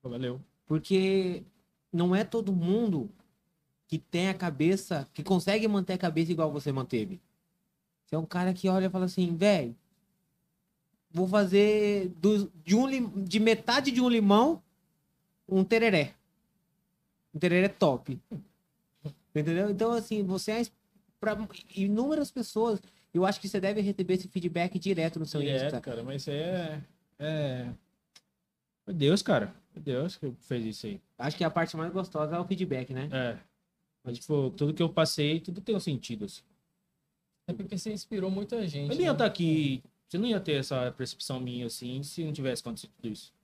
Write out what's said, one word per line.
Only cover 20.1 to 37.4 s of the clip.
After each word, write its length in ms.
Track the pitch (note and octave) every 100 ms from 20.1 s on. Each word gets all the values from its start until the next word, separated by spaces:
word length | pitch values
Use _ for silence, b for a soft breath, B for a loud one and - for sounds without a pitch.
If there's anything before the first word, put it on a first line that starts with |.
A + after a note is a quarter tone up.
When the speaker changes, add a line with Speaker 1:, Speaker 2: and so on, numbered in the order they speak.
| G#3+
Speaker 2:
você 280 | F#3+ F#3+ -
é, 140 | A3 A#3 _ _ _ _ _
pra 180 | G#3+ G#3 A3 - -
inúmeras 560 | G3 G3 G#3+ C4+ D4+ C#4+
pessoas, 500 | C4 A3+ G#3+ A#3 G3+ b b b
eu 120 | E3+
acho 140 | F#3 G3
que 80 | G3
você 100 | G3
deve 220 | G3 G#3
receber 320 | G3+ G3 F3+
esse 140 | F#3 F#3
feedback 500 | F#3 F3 E3+ F3 F3+
direto 400 | F#3+ F3+ E3 E3
no 60 |
seu 160 | D3+ D3+
Speaker 1:
Direto, 240 | C#3+ C3
Speaker 2:
Insta. 160 | C#3 C3
Speaker 1:
cara, 220 | - A#2
mas 220 | B2 C3+ C#3+
é, 540 | C#3+ E3 F#3 E3 D3+ C3+ _ _ _
é, 480 | D3+ D#3 C#3+ B2+ A#2+ A#2 _ _ _ - _ _ _ _ _ _
foi 80 | -
Deus, 280 | F3+ C#3 G3
cara. 320 | - E3 G3 - _
Foi 80 | -
Deus 340 | D3 A#2+ E3+
que 160 | - C#3 -
fez 260 | _ B2
isso 220 | A2 G#2 A2
aí. 140 | G2 _ -
Speaker 2:
Acho 180 | C3
que 80 | -
a 60 | E3
parte 260 | E3+ F3
mais 160 | D#3+ E3
gostosa 440 | F#3 F3+ D#3 D3+ E3+
é 20 |
o 60 |
feedback, 480 | F3+ F#3 F#3 C3 B2
né? 160 | C3 D3
Speaker 1:
É. 260 | C3+ B2 G#2 _ _ _ _ _ _
Mas, 140 | B2+ A#2+
tipo, 320 | - D3 C3
tudo 220 | - D3
que 80 | D3+
eu 60 | E3
passei, 540 | E3 D#3 - D3 D#3+
tudo 180 | E3 F3
tem 160 | G#3+
um 40 | G3+
sentido, 420 | - C3 - A2
assim. 180 | G2+ - _ _ _ _ _ _ _ _ _ _